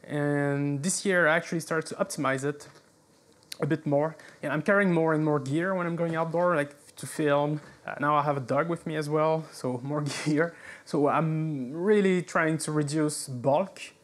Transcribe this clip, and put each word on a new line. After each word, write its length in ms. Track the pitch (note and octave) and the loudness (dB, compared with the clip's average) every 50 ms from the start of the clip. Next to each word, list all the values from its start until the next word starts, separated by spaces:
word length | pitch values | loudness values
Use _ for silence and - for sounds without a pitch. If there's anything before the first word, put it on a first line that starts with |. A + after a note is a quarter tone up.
| - | -10
And 760 | - C#3+ D3 D3 D3 C#3+ C#3+ C#3+ C#3+ C#3+ C#3+ C#3+ C#3+ C#3+ C#3 C#3 | -6 -4 -2 0 0 2 2 0 0 0 0 0 -2 -2 -2 -2
this 200 | F#3+ - - - | -2 -4 -2 0
year 240 | G3+ F#3 F3+ E3+ | 0 2 4 4
I 80 | D3+ D#3 | 4 4
actually 260 | E3+ E3 - F#3 E3 | 2 0 -2 -6 -6
started 260 | D#3 - E3+ D#3+ D#3+ | -4 -2 -4 -4 -4
to 80 | - - | -6 -4
optimize 500 | - D3+ - - - C#3 C3 C3+ C3+ C3 | -4 -4 -4 -4 -2 -2 0 0 0 -2
it 220 | C#3+ D3 C#3+ - - - - _ _ _ _ _ _ _ _ _ _ _ _ _ _ - - | -4 -6 -6 -12 -20 -20 -20 _ _ _ _ _ _ _ _ _ _ _ _ _ _ -6 -6
a 60 | E3 | -2
bit 200 | C#3+ D#3+ D#3 - | -2 -2 -2 0
more. 300 | D3+ C#3+ C#3+ D3 D#3+ D#3 - - - - - | 0 2 2 2 0 -4 -10 -20 -20 -18 -10
And 120 | - D3 C3+ | -6 -4 -4
I'm 80 | D3+ | -2
carrying 320 | D3+ - G3+ G3+ G3+ F#3 E3+ | 2 4 4 4 4 4 4
more 200 | E3 D#3+ D#3+ D#3+ | 4 4 4 2
and 120 | D3+ D#3 | 2 2
more 140 | D3+ D3+ D3 | 2 2 0
gear 340 | C3 C3 C#3 D#3+ E3+ F#3+ F#3+ | 0 0 -2 0 0 0 -2
when 140 | F#3 F3 | -2 -2
I'm 80 | E3+ E3+ | -4 -2
going 200 | E3 E3+ E3 E3 | -2 -2 -2 0
outdoor, 400 | D#3+ E3 E3 D#3+ E3+ F3 F3+ F3 | -2 -2 -2 0 2 2 4 2
like 200 | D3 C#3+ C#3+ - - - - _ | 2 0 -2 -6 -20 -20 -20 _
to 100 | - - | -14 -12
film. 520 | C3+ - - D#3 D3 C#3+ C#3+ D3 D3 D3+ D3 - - - - - | -10 -4 0 2 4 4 4 4 2 0 -4 -6 -12 -20 -16 -12
Uh, 100 | - - - | -12 -6 -2
now 160 | C#3+ D3 D3+ | 0 2 2
I 60 | D3 | 2
have 160 | C#3+ D3+ C#3 | 2 2 0
a 20 | C#3 | -2
dog 300 | C3 A2+ C3 C#3 D#3+ E3+ | -2 0 0 0 2 0
with 160 | E3+ E3 - | -2 -4 -4
me 100 | E3 D#3 | -6 -4
as 140 | D3+ D3+ D3 | -4 -2 0
well, 360 | D3+ D3+ D#3 D#3+ D#3+ D#3+ D#3 - | 0 2 2 2 2 0 -2 -8
so 300 | - - - C3 B2 B2 B2 | -14 -6 -6 -4 -4 -4 -6
more 220 | C#3 D3 D3+ D3 C#3+ - | -4 -4 -2 -2 -4 -6
<laughs> 100 | - - | -4 -2
gear. 300 | D#3 D#3 C#3+ E3 E3+ - - - - - - - | 0 2 2 2 0 -2 -12 -18 -18 -20 -18 -12
So 220 | - - D#3 C#3+ | -4 0 2 2
I'm 680 | C#3+ A2+ D3 D#3+ D#3+ D#3 D#3 D#3 D#3+ D3+ C#3 B2+ A#2+ C#3+ | 4 4 2 2 0 0 -2 -2 -4 -4 -6 -6 -8 -6
really 480 | E3 F3 G#3 G#3+ G#3 G3 F#3+ F#3 F3+ | -4 2 4 4 4 4 4 2 2
trying 380 | F3 - - F3+ E3 D#3+ D#3+ D#3 | 0 0 0 2 2 2 0 0
to 120 | - - | -2 -2
reduce 560 | D#3 D3+ D3+ C#3 D3 D#3 D3+ D3+ D3 - - | 0 0 0 0 0 0 0 0 -2 -4 -8
bulk 540 | - C3+ B2 A#2 C3+ C3+ D#3+ G3 F#3+ - - - - - _ | -8 -10 -2 0 2 2 2 2 -2 -8 -16 -18 -18 -18 _